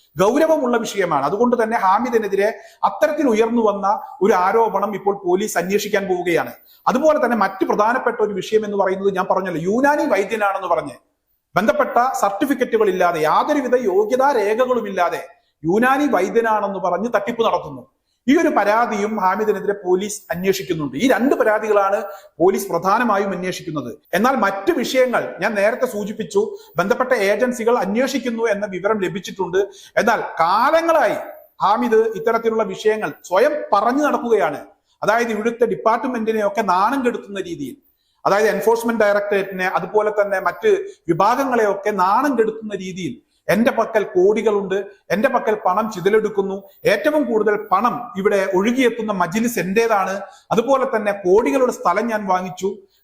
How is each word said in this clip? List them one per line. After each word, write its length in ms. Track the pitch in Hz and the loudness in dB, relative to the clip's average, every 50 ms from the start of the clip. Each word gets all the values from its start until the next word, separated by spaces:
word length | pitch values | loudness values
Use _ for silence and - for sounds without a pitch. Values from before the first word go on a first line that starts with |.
| _ _ - 143 | _ _ 0 2
ഗൗരവമുള്ള 560 | 185 214 247 302 320 320 320 302 262 240 240 233 226 | 2 4 4 4 4 4 2 2 2 0 0 0 -2
വിഷയമാണ്. 400 | - - 196 185 165 151 139 135 151 | -2 -2 -2 0 0 0 0 0 0
അതുകൊണ്ട് 280 | 190 208 240 240 240 233 | 0 2 2 2 2 0
തന്നെ 140 | 226 220 233 220 190 | 0 0 0 0 2
ഹാമിദിനെതിരെ 640 | 185 190 220 240 254 240 220 214 196 196 196 202 220 226 - - - - - - 202 | 2 2 2 2 0 0 0 0 0 0 0 0 0 -2 -4 -14 -20 -6 -2 -2 -2
അത്തരത്തിൽ 380 | - - 302 311 294 311 302 254 | 0 2 0 0 2 2 2 2
ഉയർന്നു 300 | 214 208 226 226 233 240 220 | 2 2 2 2 2 2 2
വന്ന 200 | 208 196 196 196 196 214 - - - - - 185 | 2 0 0 0 -2 -2 -2 -4 -10 -6 0 2
ഒരു 100 | 208 214 180 180 | 2 2 2 2
ആരോപണം 460 | 190 202 233 226 214 196 196 202 214 208 185 | 2 2 2 2 2 0 -2 -2 -4 -4 -2
ഇപ്പോൾ 160 | - 202 196 202 - | -2 -2 -2 -2 0
പോലീസ് 300 | 175 180 190 214 208 - 175 | 0 0 0 0 -2 -2 -4
അന്വേഷിക്കാൻ 460 | 175 185 196 202 - 202 202 196 196 180 | -2 0 0 -2 0 0 -2 -2 0 0
പോവുകയാണ്. 440 | 180 175 175 175 165 151 127 123 - - _ _ _ _ - | -2 -2 0 0 0 0 -2 -4 -8 -16 _ _ _ _ -2
അതുപോലെ 320 | 160 190 262 311 311 302 294 254 | 0 2 4 4 4 4 4 2
തന്നെ 140 | 233 240 214 190 | 0 0 0 0
മറ്റു 220 | 190 - - 330 247 | 0 -2 -2 -2 0
പ്രധാനപ്പെട്ട 480 | 214 190 208 220 247 262 - 240 - - 214 | 2 2 2 2 0 0 -2 -2 -2 -2 -2
ഒരു 80 | 208 196 185 | -2 -2 -4
വിഷയം 240 | 175 - 220 214 214 202 | -4 0 0 0 0 0
എന്ന് 100 | 202 196 | -2 0
പറയുന്നത്, 300 | 190 190 190 190 196 196 180 180 | 0 0 -2 -2 -2 -2 0 0
ഞാൻ 100 | 170 - | 0 0
പറഞ്ഞല്ലോ, 300 | 185 185 185 185 170 156 165 185 | 0 0 -2 -4 -4 -4 -2 -2
യുനാനി 380 | 208 247 277 285 294 302 320 269 214 | 0 2 2 2 2 2 2 0 0
വൈദ്യനാണെന്ന് 580 | 190 208 - 226 214 208 196 196 190 185 175 170 | 0 0 -2 -2 -2 -2 -2 -2 -2 -2 -2 -2
പറഞ്ഞ് 220 | 160 151 139 - - _ _ _ _ _ _ _ _ _ _ - 175 | -2 -4 -6 -10 -16 _ _ _ _ _ _ _ _ _ _ -2 0
ബന്ധപ്പെട്ട 400 | 214 220 294 294 262 - - 240 247 262 254 - 285 | 2 2 2 2 0 0 2 2 2 0 0 0 0
സർട്ടിഫിക്കറ്റുകൾ 640 | 294 - - 311 254 277 254 247 - 233 214 220 196 185 | 0 0 0 -2 -2 0 -2 -2 0 0 2 2 2 2
ഇല്ലാതെ, 260 | 185 180 175 170 160 151 151 | 2 2 2 2 2 2 2
യാതൊരുവിധ 480 | 170 202 254 277 294 294 254 240 247 254 247 202 | 2 2 2 2 0 -2 0 0 0 0 2 2
യോഗ്യതാ 380 | 175 196 214 208 254 247 262 285 285 226 | 2 2 2 2 2 2 2 2 2 2
രേഖകളും 460 | 196 202 220 226 254 247 247 233 208 202 | 2 0 2 0 0 0 0 -2 -2 -4
ഇല്ലാതെ 320 | 190 185 175 165 165 135 - - - _ _ _ _ _ | -2 -2 0 0 -2 -6 -10 -12 -20 _ _ _ _ _
യുനാനി 440 | - 160 185 220 247 254 269 277 294 277 226 | -2 0 2 2 4 4 2 2 2 2 2
വൈദ്യനാണെന്ന് 640 | 180 185 202 190 226 226 226 214 208 202 196 196 190 185 | 2 0 2 2 2 2 2 2 0 -2 -2 -4 -4 -2
പറഞ്ഞ് 240 | 180 175 175 214 240 233 | -2 -2 -2 -2 0 -2
തട്ടിപ്പ് 260 | 202 - 240 240 233 226 | -2 -2 -2 -2 0 0
നടത്തുന്നു. 360 | 202 180 170 151 151 139 123 120 _ _ _ _ _ _ _ - 233 | 0 0 -2 -4 -6 -14 -16 -18 _ _ _ _ _ _ _ 0 2
ഈ 20 | 277 349 | 2 4
ഒരു 100 | 330 302 - | 4 2 2
പരാതിയും 560 | 226 202 202 214 226 240 233 220 202 202 214 220 214 | 2 2 2 2 2 0 0 -2 -4 -4 -4 -2 0
ഹാമിദിനെതിരെ 520 | 185 185 190 208 214 208 196 190 185 202 196 - - | 0 0 0 0 0 -2 -2 -2 -2 -4 -4 -2 0
പോലീസ് 340 | 180 185 185 202 208 - - - - | 0 0 0 0 -2 -8 -10 -8 -8
അന്വേഷിക്കുന്നുണ്ട്. 600 | 165 175 185 196 185 190 180 - 170 160 147 139 120 143 | -6 -4 0 -2 -2 -2 -2 -6 -4 -4 -6 -6 -4 0
ഈ 40 | 214 269 | 2 2
രണ്ട് 200 | - 196 233 285 - - | 2 2 2 2 2 2
പരാതികളാണ് 580 | 240 220 208 214 220 214 208 202 196 196 202 220 - - - - - - _ - | 2 2 0 0 0 2 2 2 2 2 0 -4 -4 -8 -12 -18 -20 -12 _ 0
പോലീസ് 260 | 165 190 214 226 - - | 2 2 2 0 -2 -4
പ്രധാനമായും 600 | 175 165 170 190 202 233 247 233 202 196 202 196 185 | -4 -2 0 0 0 2 2 0 0 0 -2 -2 -4
അന്വേഷിക്കുന്നത്. 520 | 175 185 185 170 - - 170 156 151 123 117 107 - _ _ - | -6 -6 -6 -8 -8 -8 -8 -8 -8 -8 -10 -12 -16 _ _ -2
എന്നാൽ 180 | 180 220 262 277 240 202 | 0 2 2 2 2 0
മറ്റു 280 | 196 196 - - 339 330 285 | 0 -2 -2 -2 -2 -2 -2
വിഷയങ്ങൾ 420 | 226 - 254 262 254 247 226 175 135 - - - | -2 -2 0 0 2 2 0 -2 -2 -4 -6 -4
ഞാൻ 100 | 180 226 214 202 | -4 -2 0 0
നേരത്തെ 260 | 196 220 240 - 262 247 - | 0 0 0 0 -4 -4 -4
സൂചിപ്പിച്ചു, 480 | 208 208 196 214 - 208 160 - 196 220 - - - - - - - | -6 -8 -8 -8 -8 -6 -2 0 0 0 0 -4 -12 -16 -6 -2 -2
ബന്ധപ്പെട്ട 340 | 180 202 240 - 254 254 254 233 196 196 | 0 0 0 0 0 0 0 2 2 2
ഏജൻസികൾ 460 | 208 202 247 254 - - 220 233 240 240 185 | 2 2 0 -2 -2 -2 0 0 0 0 0
അന്വേഷിക്കുന്നു 600 | 190 202 233 269 262 269 262 - 247 226 226 226 226 | -2 -2 0 0 0 -2 -4 -4 -4 -4 -2 -2 -2
എന്ന 140 | 202 202 208 208 185 | -2 -2 -4 -8 -6
വിവരം 260 | 180 175 208 220 208 185 | -4 -2 -2 -2 -2 -2
ലഭിച്ചിട്ടുണ്ട്. 520 | 170 165 202 - - 180 190 190 175 165 190 202 196 - - - - - - | -4 -6 -8 -10 -10 -8 -6 -6 -2 -2 -2 -2 -2 -6 -16 -14 -6 -2 0
എന്നാൽ 180 | 202 233 220 214 208 - - - | 0 2 0 0 -2 -4 -2 0
കാലങ്ങളായി 760 | 160 170 190 220 247 285 320 330 330 330 330 311 247 202 - - - - - - - _ _ - 165 | 0 2 2 2 2 2 2 2 2 2 2 2 2 2 0 -4 -8 -12 -16 -20 -20 _ _ -2 0
ഹാമിദ് 360 | 185 220 233 247 233 220 220 226 226 220 185 | 0 2 2 2 2 2 2 2 2 -2 -2
ഇത്തരത്തിലുള്ള 460 | - 233 226 226 226 226 220 220 220 196 185 | -2 0 0 0 0 0 0 0 -2 -4 -4
വിഷയങ്ങൾ 380 | 156 - 214 214 220 196 160 - - - - | -2 0 0 0 0 -2 -6 -8 -10 -6 -2
സ്വയം 260 | 175 196 247 302 302 - - - 214 | 0 2 2 2 0 -4 -4 0 0
പറഞ്ഞു 300 | 202 214 233 254 285 302 | 2 2 2 0 0 0
നടക്കുകയാണ്. 540 | 277 240 233 240 233 226 202 175 156 147 135 - - _ _ _ _ _ - | 0 0 -2 0 2 2 2 2 0 -2 -6 -12 -16 _ _ _ _ _ -4
അതായത് 300 | 147 180 214 233 240 233 214 | 0 2 2 2 2 -2 -2
ഇവിടുത്തെ 340 | 202 214 233 233 - 240 202 190 | -2 -2 -2 0 0 -2 -2 -2
ഡിപ്പാർട്ട്മെന്റിനെയൊക്കെ 880 | 147 - 220 226 240 - 254 247 226 220 220 220 220 208 202 202 233 214 190 180 | 0 0 0 0 0 -2 -4 -4 -4 -2 -2 -2 0 -2 -2 -2 -2 0 0 2
നാണം 280 | 185 196 226 277 277 247 | 2 2 0 0 0 -2
കെടുത്തുന്ന 340 | 247 214 220 - 196 202 196 - 175 | -2 -4 -6 -8 -10 -10 -10 -8 -8
രീതിയിൽ, 280 | 165 143 139 123 - - _ _ _ _ _ _ _ _ - | -8 -10 -10 -10 -12 -14 _ _ _ _ _ _ _ _ 0
അതായത് 240 | 147 190 208 214 208 185 | 2 2 2 2 2 0
എൻഫോഴ്സ്മെന്റ് 480 | 196 - 220 226 226 - 240 226 214 214 | 0 2 0 0 2 0 -2 0 2 2
ഡയറക്ടറേറ്റിനെ, 640 | 202 202 208 202 208 208 196 190 190 190 185 185 190 - 175 | 2 2 2 0 0 0 -2 -2 -2 -4 -4 -4 -2 -2 -4
അതുപോലെ 320 | 175 180 - 208 208 214 208 208 | -4 -2 0 0 0 0 0 0
തന്നെ 200 | 202 202 196 190 185 175 | 0 0 0 -2 -2 -2
മറ്റ് 240 | 170 - - 220 196 185 - - - _ _ - | -2 0 2 2 2 2 0 -6 -14 _ _ -2
വിഭാഗങ്ങളെയൊക്കെ 800 | 170 156 190 214 247 277 269 269 240 233 220 208 196 202 - 208 214 190 180 | 2 2 4 4 2 2 0 0 2 2 2 2 0 0 -2 -2 0 2 2
നാണം 280 | 190 208 240 269 294 262 226 | 2 2 2 2 2 2 0
കെടുത്തുന്ന 360 | 220 220 - - 220 208 202 185 185 | 0 0 -2 -6 -8 -10 -8 -8 -8
രീതിയിൽ 300 | 185 170 190 175 143 - - _ _ _ _ _ - | -8 -8 -8 -8 -8 -8 -10 _ _ _ _ _ 0
"എന്റെ 200 | 170 208 233 269 - | 2 2 2 2 2
പക്കൽ 260 | 226 214 - - 214 196 - - | 0 0 0 0 -2 -2 0 2
കോടികളുണ്ട്, 640 | 180 180 202 214 226 214 226 208 202 202 185 190 - - - - _ _ - | 4 4 4 4 2 2 0 0 0 -2 -2 -4 -4 -6 -8 -14 _ _ -4
എന്റെ 160 | 165 196 247 262 240 | -2 0 2 2 2
പക്കൽ 200 | 233 - 220 214 214 - | 0 0 0 -2 0 0
പണം 220 | 185 180 214 220 214 - | 0 0 0 -2 -4 -4
ചിതലെടുക്കുന്നു, 600 | 180 165 202 220 220 202 208 214 202 190 190 190 196 - - _ _ - 165 | -2 0 2 2 2 2 0 -2 -2 -2 -2 -4 -8 -10 -16 _ _ 0 2
ഏറ്റവും 300 | 202 220 - 302 294 311 277 226 | 2 2 2 2 2 2 0 2
കൂടുതൽ 240 | 226 214 208 214 208 202 - - | 0 0 2 2 0 -2 -2 0
പണം 240 | 180 190 226 240 190 - - - - 190 | 0 2 2 0 -2 -4 -8 -10 -4 -2
ഇവിടെ 180 | 190 208 208 196 190 190 190 | 0 0 2 2 0 2 2
ഒഴുകിയെത്തുന്ന 560 | 180 196 233 240 269 254 233 233 233 214 214 202 185 | 2 2 2 2 2 2 2 0 -2 -4 -4 -2 -2
മജ്ലിസ് 360 | 175 170 165 220 233 240 240 202 | -2 -2 0 -2 -2 -2 -2 -2
എന്റേതാണ്, 520 | 170 185 190 233 233 226 220 196 190 190 196 202 - - - - _ - | -2 0 0 2 2 2 2 2 0 -2 -4 -8 -10 -14 -18 -12 _ -2
അതുപോലെ 340 | - 214 233 240 269 262 254 - | 0 0 2 2 2 2 2 0
തന്നെ 200 | - 220 208 208 196 202 - | -2 -2 -2 -2 -4 0 2
കോടികളുടെ 500 | 180 185 214 247 277 277 269 254 240 - - | 4 4 4 4 4 2 2 2 0 0 0
സ്ഥലം 260 | - 185 175 208 233 233 | 0 0 0 0 0 -2
ഞാൻ 100 | 220 214 208 190 | -2 -4 -2 -2
വാങ്ങിച്ചു, 360 | 185 185 185 185 - - 180 196 208 - - _ _ _ | -2 -2 -2 -6 -8 -6 -6 -6 -6 -8 -16 _ _ _